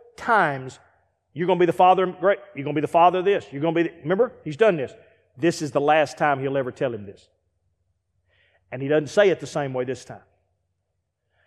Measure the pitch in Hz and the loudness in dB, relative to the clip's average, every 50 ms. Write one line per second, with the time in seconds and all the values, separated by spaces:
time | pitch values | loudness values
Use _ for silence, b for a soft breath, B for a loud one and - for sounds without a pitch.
0 | - _ _ - - - 233 208 180 151 143 135 131 131 - - _ _ _ _ | -20 _ _ -8 -2 2 2 4 2 2 0 -4 -8 -12 -16 -18 _ _ _ _
1 | _ _ _ _ _ _ - 139 180 175 185 175 180 170 - - 185 180 185 180 | _ _ _ _ _ _ -8 -4 0 0 2 4 2 2 4 4 4 6 6 4
2 | 185 180 165 - 160 196 202 - - - - 143 139 135 143 156 147 143 - 170 | 2 -2 -4 -2 0 0 0 0 -4 -14 -12 -10 -8 -6 -4 -4 -2 0 2 4
3 | 165 180 170 185 180 196 202 165 - - 139 139 147 165 165 170 170 165 - - | 4 4 4 2 0 0 0 0 -2 -8 -8 -4 -2 -2 0 0 -2 -2 -4 -8
4 | - 147 185 196 240 233 - - - 160 147 139 220 220 180 156 127 117 - - | -6 -2 0 0 0 -2 -4 -10 -12 -6 -2 2 2 2 2 0 -4 -8 -10 -16
5 | b b b b b b b 127 131 170 165 - 160 143 117 147 143 147 151 160 | b b b b b b b -2 0 0 0 -2 -4 -4 -2 0 2 2 2 2
6 | 151 139 - - 160 147 139 131 135 139 135 139 131 127 120 - 147 131 117 107 | 2 0 -2 -2 0 0 0 0 -2 -4 -4 -4 -4 -6 -6 -6 -6 -6 -6 -8
7 | 101 95 98 - _ _ _ _ _ _ _ _ _ _ _ _ _ _ _ _ | -12 -16 -18 -20 _ _ _ _ _ _ _ _ _ _ _ _ _ _ _ _
8 | _ _ _ _ _ _ _ _ _ _ _ _ _ _ - 127 139 135 151 156 | _ _ _ _ _ _ _ _ _ _ _ _ _ _ -12 -8 -4 0 0 0
9 | 151 131 - 208 202 196 165 - 147 131 - 156 143 135 131 127 127 127 131 120 | 0 0 2 2 2 2 2 0 -4 -8 -6 -6 -6 -4 -4 -6 -6 -6 -8 -10
10 | - - 117 98 _ _ _ _ _ _ _ _ _ _ _ _ _ _ _ _ | -12 -18 -20 -20 _ _ _ _ _ _ _ _ _ _ _ _ _ _ _ _
11 | _ _ _ _ _ _ _ _ _ | _ _ _ _ _ _ _ _ _